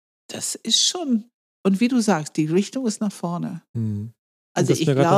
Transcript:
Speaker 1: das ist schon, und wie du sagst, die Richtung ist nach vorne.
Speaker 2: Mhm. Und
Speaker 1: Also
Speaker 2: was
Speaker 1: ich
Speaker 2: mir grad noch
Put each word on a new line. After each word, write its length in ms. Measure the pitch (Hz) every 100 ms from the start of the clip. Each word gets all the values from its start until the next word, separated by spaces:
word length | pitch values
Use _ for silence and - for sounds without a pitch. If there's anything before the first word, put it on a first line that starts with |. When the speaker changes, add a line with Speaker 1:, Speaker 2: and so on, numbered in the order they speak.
| _ _ -
Speaker 1:
das 280 | - - -
ist 240 | - -
schon, 440 | - 370 302 226 - _ _ _ 196
und 140 | 190
wie 80 | 240
du 120 | 254
sagst, 340 | 214 170 147 -
die 80 | 151
Richtung 380 | 175 202 262 247
ist 140 | -
nach 100 | 208
vorne. 500 | - 170 175 160 170 -
Speaker 2:
Mhm. 380 | 117 110 104 110
Und 20 | - _ _ _ -
Speaker 1:
Also 160 | -
Speaker 2:
was 60 | 143
Speaker 1:
ich 80 | 160
Speaker 2:
mir 80 | 131
grad 80 |
noch 40 | 139